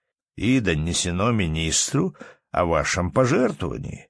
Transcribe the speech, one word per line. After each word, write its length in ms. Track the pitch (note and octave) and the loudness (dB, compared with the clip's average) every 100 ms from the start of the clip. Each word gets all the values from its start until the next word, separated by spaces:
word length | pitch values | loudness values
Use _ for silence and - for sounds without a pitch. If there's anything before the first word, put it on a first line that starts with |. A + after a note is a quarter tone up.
| _ _ _ - | _ _ _ -4
и 240 | G#2 C3 | 0 2
донесено 720 | F#2+ D2+ E2 D#2+ F2+ F2+ A2+ | 2 0 0 -2 -2 0 0
министру 840 | A2+ E2 D#2 D#2+ - - C#3 F3+ - - - _ | 2 0 0 0 0 0 0 -2 -4 -16 -20 _
о 140 | D#2+ E2+ | 0 2
вашем 460 | D#2 C#2+ F#2+ F2 | 2 0 -2 0
пожертвовании», 1000 | C3 B2+ F#3 A#3 D#3 D#2+ - - - - | 2 2 2 0 -2 -6 -6 -10 -12 -18